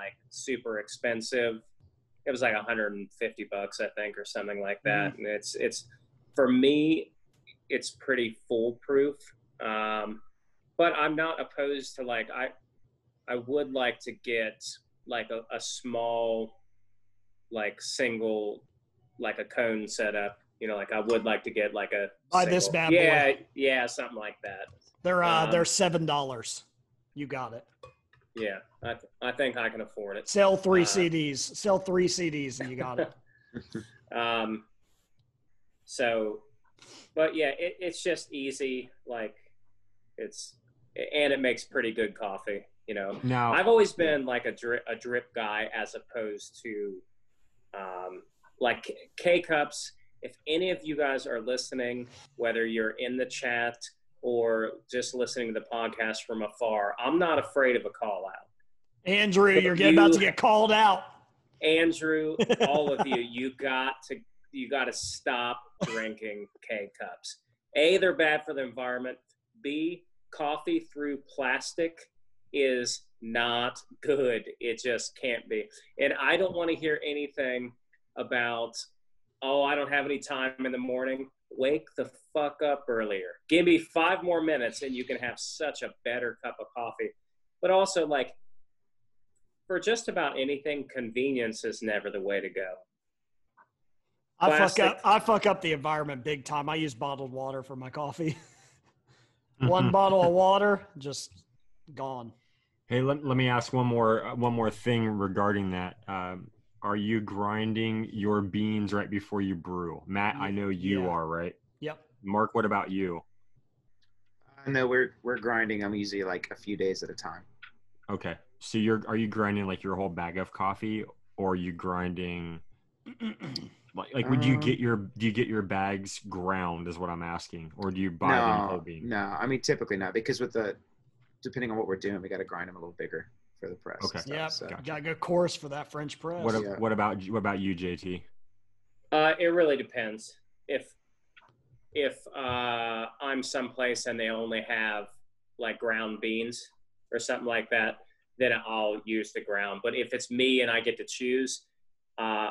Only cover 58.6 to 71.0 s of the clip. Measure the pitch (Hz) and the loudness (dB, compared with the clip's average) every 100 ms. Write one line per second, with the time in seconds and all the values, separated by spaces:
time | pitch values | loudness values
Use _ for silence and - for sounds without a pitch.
58.6 | - - _ _ 185 202 214 185 202 190 | -20 -20 _ _ 2 4 6 8 8 8
59.6 | 185 175 196 - 202 - 190 - 240 214 | 6 6 10 12 10 8 6 4 6 8
60.6 | 220 214 214 185 - - _ _ _ - | 8 8 8 6 0 -18 _ _ _ -2
61.6 | 156 160 165 165 160 156 156 156 226 - | 4 6 4 2 2 0 0 0 2 4
62.6 | 196 147 143 135 147 120 120 120 131 131 | 4 4 2 0 0 0 -2 -4 -6 -4
63.6 | 135 131 131 - - 123 - - - 135 | -2 0 -2 -6 -10 -12 -14 -20 -14 -10
64.6 | 117 135 123 - - - 143 123 120 123 | -4 -2 -2 -4 -8 -6 -2 -2 -2 -4
65.6 | - - - 113 110 107 110 104 101 _ | -8 -6 -4 -4 -6 -6 -10 -10 -12 _
66.6 | - 110 101 - 98 - - - _ _ | -8 -8 -8 -12 -14 -14 -16 -18 _ _
67.6 | _ 139 160 185 185 143 156 151 160 135 | _ 2 4 4 4 4 2 2 -2 -6
68.6 | 123 120 127 123 127 123 _ _ _ _ | -6 -6 -6 -4 -6 -10 _ _ _ _
69.6 | 139 151 165 175 _ - - - 147 151 | -6 -4 -4 -6 _ -20 -16 -6 -2 -2
70.6 | 175 165 165 143 | 0 -2 -2 -6